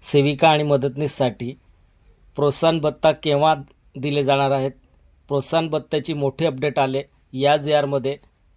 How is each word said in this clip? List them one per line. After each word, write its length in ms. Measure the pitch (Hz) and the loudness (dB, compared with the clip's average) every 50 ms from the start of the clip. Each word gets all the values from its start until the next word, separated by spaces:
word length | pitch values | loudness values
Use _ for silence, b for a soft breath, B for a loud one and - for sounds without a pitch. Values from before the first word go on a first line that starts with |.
| - | 0
सेविका 460 | - - 143 139 143 147 135 165 160 | 2 4 4 2 2 0 2 2 2
आणि 140 | 156 151 151 | 2 2 2
मदतनीससाठी 880 | 147 143 131 135 139 127 143 151 143 - - 135 123 101 - 120 123 143 - _ _ _ _ _ _ _ _ _ _ _ _ _ _ - | 0 0 0 0 -2 -4 -2 0 0 2 2 2 -2 -2 -6 -12 -12 -12 -16 _ _ _ _ _ _ _ _ _ _ _ _ _ _ -6
प्रोत्साहन 440 | 135 147 143 135 - 165 160 165 160 | -2 2 2 4 4 4 4 2 2
भत्ता 320 | 147 151 - - - 156 | 0 -4 -2 0 0 0
केव्हा 440 | 147 - - 156 143 143 151 156 156 143 139 - _ _ _ _ - 135 | 0 0 -2 -2 0 2 2 2 0 0 -4 -16 _ _ _ _ -14 -8
दिले 240 | 127 147 143 147 135 | -6 -4 -2 0 0
जाणार 280 | 135 139 139 139 135 | 0 2 2 2 0
आहेत? 200 | 139 135 135 139 135 _ _ _ _ _ _ _ _ _ _ | 0 -2 -2 -4 -8 _ _ _ _ _ _ _ _ _ _
प्रोत्साहन 400 | - 143 139 - - 165 165 160 | -4 -4 -2 0 0 0 0 -2
भत्त्याची 460 | 160 156 151 - - 160 151 127 - 160 | -2 -4 -6 -6 -4 -6 -6 -4 -4 -4
मोठी 320 | 147 139 135 135 - 165 | -4 -4 -4 -2 -2 -2
अपडेट 340 | 165 135 131 147 147 127 147 | -2 -2 -2 -4 -4 -2 -2
आले. 240 | 139 131 131 139 143 _ _ _ _ _ - | -2 -2 -2 -6 -8 _ _ _ _ _ -6
या 240 | 131 139 143 151 | 0 2 2 2
जीआरमध्ये 600 | 147 143 151 147 147 143 139 139 135 117 135 143 143 - _ _ _ _ _ _ | 2 0 0 0 0 0 0 -2 -4 -4 -4 -8 -8 -14 _ _ _ _ _ _